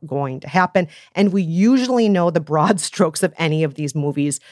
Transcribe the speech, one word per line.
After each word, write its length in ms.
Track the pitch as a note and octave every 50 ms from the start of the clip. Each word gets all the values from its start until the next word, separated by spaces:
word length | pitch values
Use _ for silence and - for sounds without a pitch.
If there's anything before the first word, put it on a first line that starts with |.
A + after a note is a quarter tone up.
| -
going 360 | D3 C3 C#3 C#3+ C3+ C3 C3+
to 60 | -
happen. 400 | - C3+ F#3 F3+ F3+ - F#3+ F3 D#3 - - - _ -
And 180 | F3+ G3+ G3+ F3
we 80 | G3+
usually 680 | F#3 D#3+ E3 F3 G3 A#3 C4+ C4 B3+ B3 B3+ A#3+ A3+
know 220 | G#3 G3+ F3+ E3+ F3
the 100 | D#3+ E3+
broad 400 | D3+ D3+ D3+ D#3 D3+ G3 G#3 F3+
<laughs> 100 | - -
strokes 340 | - - F#3+ D#3+ D#3 - F#3
of 100 | F3+ - -
any 240 | E3 D#3 D#3 D#3 D#3+
of 100 | D3 C3+
these 220 | - D3+ C#3+ -
movies 440 | D#3 C#3+ D3 C#3 D3 C#3+ D3 C#3 - _ -